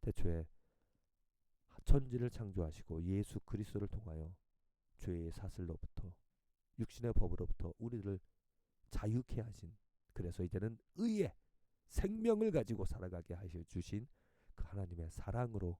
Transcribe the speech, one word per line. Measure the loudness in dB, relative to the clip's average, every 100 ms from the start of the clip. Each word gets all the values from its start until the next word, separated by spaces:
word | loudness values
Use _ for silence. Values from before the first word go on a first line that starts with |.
태초에 | -2 4 4 4 -4 -12 _ _ _ _ _ _ _ _ _ _ _ -10
천지를 | 10 10 10 0 -2
창조하시고 | -4 -6 -2 -4 -4 -8 -4
예수 | 0 0 -2 -6
그리스도를 | -6 -6 -6 -6 -4
통하여 | -6 -8 -10 -10 -12 _ _ _ _ _ _
죄의 | -6 -4 -6
사슬로부터, | -8 -10 -8 -8 -6 -6 -6 -8 -8 _ _ _ _ _ -8
육신의 | -8 -4 2
법으로부터 | 6 6 6 0 0 0 -6
우리를 | -8 -6 -4 -6 -8 _ _ _ _ _ _
자유케 | -4 0 0 0 -4
하신, | -4 -8 -14 -16 _ _ _
그래서 | -6 -6 -2
이제는 | -2 -2 -4 -6 _ -2
의의 | 0 2 0 -2 _ _ _ _ _
생명을 | 2 2 4 4 6 6
가지고 | 4 2 0 0
살아가게 | 0 -4 -6 -6
하여 | -8 -6 -8 -6
주신 | -6 -4 -4 -6 -16 _ _ _ -6
그 | -4
하나님의 | -4 -6 -6 -8
사랑으로 | -8 -4 -2 -2 -2 -4 -4